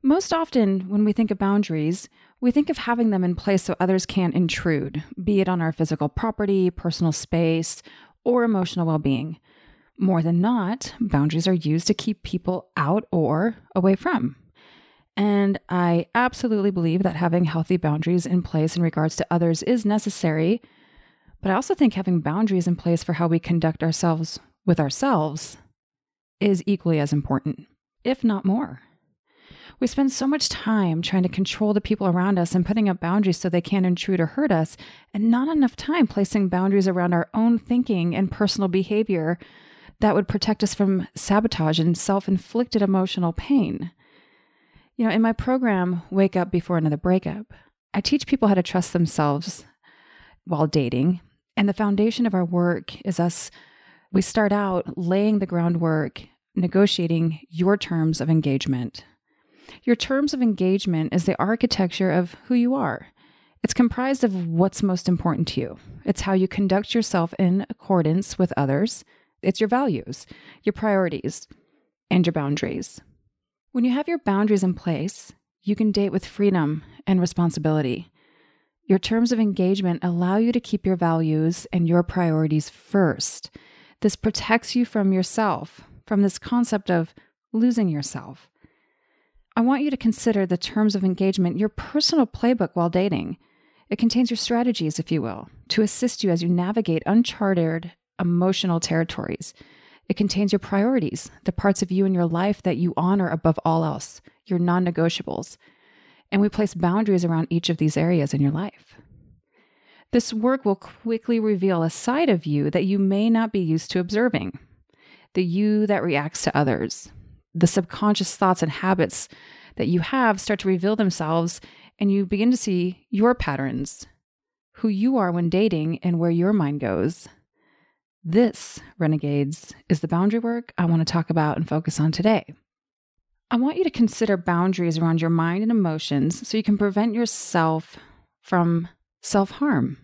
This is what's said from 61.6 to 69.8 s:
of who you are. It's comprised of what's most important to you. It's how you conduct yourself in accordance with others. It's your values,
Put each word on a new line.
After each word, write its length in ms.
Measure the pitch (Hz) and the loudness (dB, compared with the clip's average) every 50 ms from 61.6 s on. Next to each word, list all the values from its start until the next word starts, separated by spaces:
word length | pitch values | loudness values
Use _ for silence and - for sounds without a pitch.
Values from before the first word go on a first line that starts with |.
| - 240 - - 190 175 - - 190 185 | 0 -2 0 0 -2 -2 0 -2 0 2
of 240 | 151 180 175 170 - - _ | 2 0 0 -2 -8 -20 _
who 80 | - 254 | -2 0
you 200 | 240 240 240 262 | 2 2 2 0
are. 320 | 269 247 151 117 - - - _ _ _ _ _ _ _ _ _ _ - | 0 -2 -2 -4 -6 -10 -18 _ _ _ _ _ _ _ _ _ _ -4
It's 100 | - - | -4 2
comprised 520 | - 247 233 - - 254 269 277 262 - | 2 2 2 2 -2 -2 -2 0 0 0
of 240 | 226 190 185 175 165 | 0 0 -2 -4 -2
what's 340 | 165 165 180 196 - - - | 2 2 2 2 2 0 0
most 260 | 196 185 180 - - | 0 0 0 0 0
important 380 | 180 165 - 170 156 - 165 - | 0 2 2 0 0 0 -2 -2
to 120 | - - | -2 -4
you. 180 | 123 - - - - - - - - | -6 -6 -8 -14 -20 -20 -20 -12 -4
It's 180 | - 202 - - | -4 -2 -2 0
how 100 | 196 196 | 0 2
you 160 | 190 185 190 | 2 2 0
conduct 440 | - - 202 190 190 196 208 - - | 0 -2 0 0 0 0 -2 0 -2
yourself 400 | 233 214 - - 180 170 170 - - | -2 -2 0 0 0 -2 -2 -2 0
in 260 | 196 180 180 196 202 - | 2 2 2 0 -2 -6
accordance 640 | 220 _ - - 196 180 160 151 160 185 196 - - | -12 _ -4 0 2 2 2 2 0 0 -2 -4 -2
with 160 | - 185 175 - | -2 -2 0 0
others. 480 | - 143 131 135 143 196 240 - - - _ _ _ _ _ _ _ - | -2 0 0 0 0 0 -2 -4 -8 -16 _ _ _ _ _ _ _ -2
It's 180 | 190 196 - | -2 0 0
your 80 | 220 202 | 0 0
values, 580 | 233 247 | 0 0